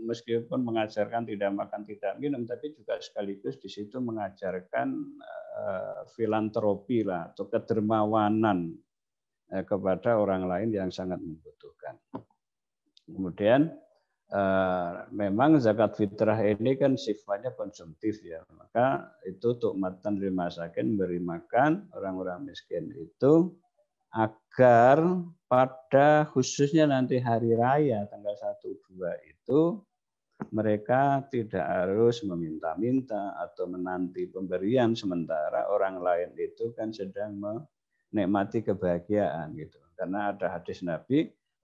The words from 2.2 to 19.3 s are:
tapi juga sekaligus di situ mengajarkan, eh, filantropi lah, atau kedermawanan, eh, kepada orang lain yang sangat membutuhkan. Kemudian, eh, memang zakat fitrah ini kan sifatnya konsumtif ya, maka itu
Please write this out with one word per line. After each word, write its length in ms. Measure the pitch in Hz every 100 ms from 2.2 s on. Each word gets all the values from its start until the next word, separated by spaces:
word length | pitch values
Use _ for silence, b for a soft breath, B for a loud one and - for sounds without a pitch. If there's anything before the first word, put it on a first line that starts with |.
| 143 131 117
tapi 240 | 120 151
juga 240 | 151 110 113
sekaligus 640 | - 107 101 98 131 135
di 80 | 95
situ 320 | - 104 127
mengajarkan, 840 | 120 110 98 - 95 92 90 123 131 - 139 - - - - 104
eh, 420 | 104 92 98 98 95 -
filantropi 880 | 110 110 107 110 107 98 - 120 98
lah, 240 | 87 82
atau 160 | - 98
kedermawanan, 1300 | 113 - 110 107 110 107 110 104 110 110 92 85 80 _ _ _ _ _ _ _
eh, 100 | 95
kepada 540 | 92 98 95 92 120 113
orang 320 | 98 95 92
lain 200 | 90 113
yang 160 | 104 92
sangat 320 | 92 92 90
membutuhkan. 760 | 82 80 - - - - - - _ - - _ _ _ _ _ _ _ -
Kemudian, 640 | 92 92 80 101 131 165 - - _ _ _ _
eh, 600 | 101 98 95 92 90 87 92 -
memang 480 | 101 101 101 143 156
zakat 340 | 113 107 104 -
fitrah 460 | 101 - 107 107
ini 320 | 104 107 120 131
kan 240 | 139 131
sifatnya 560 | - 104 - 202 123 123
konsumtif 640 | 104 - 85 78 107 101 87
ya, 180 | 80 -
maka 640 | 80 - 113 131 143 - -
itu 320 | 95